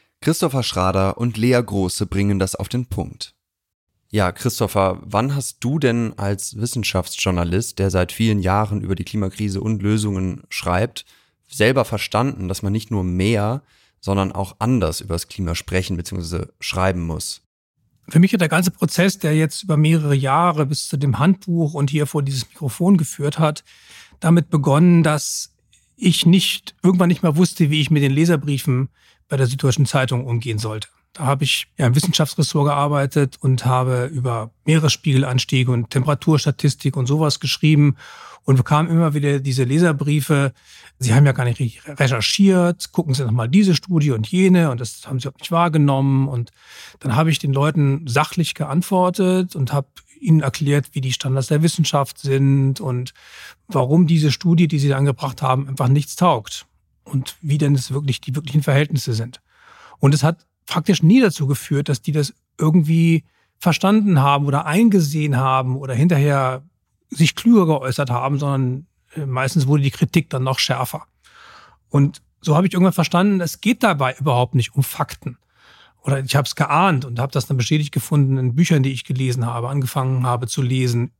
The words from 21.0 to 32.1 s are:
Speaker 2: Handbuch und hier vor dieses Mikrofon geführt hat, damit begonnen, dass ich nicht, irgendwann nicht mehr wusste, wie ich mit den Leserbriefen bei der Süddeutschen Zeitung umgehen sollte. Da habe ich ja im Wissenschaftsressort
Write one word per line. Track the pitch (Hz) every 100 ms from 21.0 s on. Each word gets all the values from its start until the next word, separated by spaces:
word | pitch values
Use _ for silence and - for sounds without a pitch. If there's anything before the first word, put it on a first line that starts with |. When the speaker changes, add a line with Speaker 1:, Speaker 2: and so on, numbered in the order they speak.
| 143 104
Speaker 2:
Handbuch | 160 190 - 170 151 156
und | 143
hier | 147 147
vor | 151
dieses | 139 135 117
Mikrofon | - 139 - 175 190
geführt | 147 - 147 156
hat, | 151 151 _ - - - - -
damit | 165 170 -
begonnen, | 151 139 139 175 170
dass | 160 151 - - - _ _ _ _ -
ich | - - 165
nicht, | 185 - - - _
irgendwann | 175 180 175
nicht | 165
mehr | 170 151
wusste, | 185 - 151
wie | 151
ich | 139
mit | 151
den | 139
Leserbriefen | 139 165 160 147 139 - 127 135 _ _ _ -
bei | 135
der | 127
Süddeutschen | 131 139 123 135
Zeitung | 143 131 123 131
umgehen | 117 120 107
sollte. | 110 107 - _ _ -
Da | 151
habe | 143 143
ich | - - -
ja | 117
im | 131
Wissenschaftsressort | 185